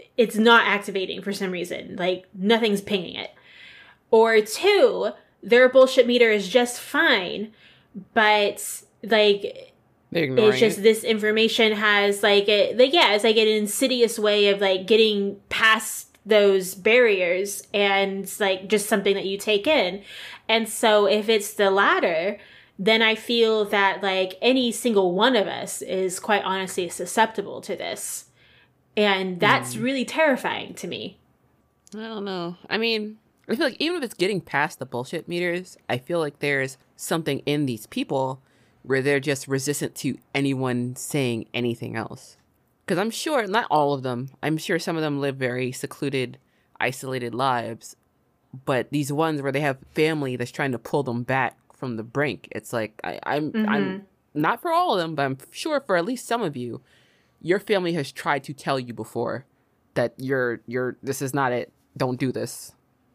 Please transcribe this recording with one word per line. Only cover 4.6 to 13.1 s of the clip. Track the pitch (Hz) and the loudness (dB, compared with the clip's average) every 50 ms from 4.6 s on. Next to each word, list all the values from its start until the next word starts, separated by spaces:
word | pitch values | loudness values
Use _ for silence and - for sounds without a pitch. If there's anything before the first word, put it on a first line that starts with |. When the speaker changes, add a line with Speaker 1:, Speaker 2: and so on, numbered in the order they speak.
| 339 403 415 381 285 220 185 185 196 220 - - _ _ _ _ | 2 4 6 6 6 4 4 2 -4 -4 -6 -8 _ _ _ _
Speaker 1:
their | - 196 233 247 254 254 | -2 4 6 6 6 8
bullshit | 254 269 262 262 262 269 240 | 8 8 6 6 6 4 4
meter | 233 240 247 240 226 | 4 6 4 4 4
is | 214 208 196 185 | 4 2 0 2
just | 247 247 240 240 - - | 2 2 2 2 -4 -10
fine, | - - - 294 330 320 254 202 180 - 147 180 208 226 - _ _ - _ _ _ _ - 202 185 _ - | -12 -4 -2 0 2 4 2 2 0 -4 -6 -8 -8 -10 -12 _ _ -20 _ _ _ _ -20 -20 -14 _ 0
but, | 226 214 214 214 208 208 196 - - - - - - - _ _ - - | 2 4 4 4 4 2 0 -2 -4 -10 -10 -12 -12 -14 _ _ -14 -4
like, | 196 226 214 208 208 202 196 202 - - - - - _ _ _ _ _ _ _ - | 0 2 4 6 4 4 2 0 -8 -10 -10 -20 -20 _ _ _ _ _ _ _ -6
Speaker 2:
They're | - 170 160 | -2 -2 0
ignoring | 131 131 127 214 214 | 2 4 6 6 6
Speaker 1:
it's | 208 - | 6 6
just | 240 214 - 202 | 4 2 2 4
Speaker 2:
it. | |
Speaker 1:
this | 190 226 220 220 - | 4 4 4 4 2
information | 240 226 208 208 214 214 220 220 220 220 - 226 214 | -2 -2 0 2 0 2 4 2 2 4 2 2 2
has, | 214 202 214 208 208 202 202 202 202 202 - | 2 2 2 2 4 4 4 2 0 2 4
like, | 208 202 202 202 220 | 4 4 4 4 4
a, | 208 202 185 - - | 4 4 2 2 4
like, | 220 254 269 | 4 4 4
yeah, | 294 349 302 208 | 6 4 4 6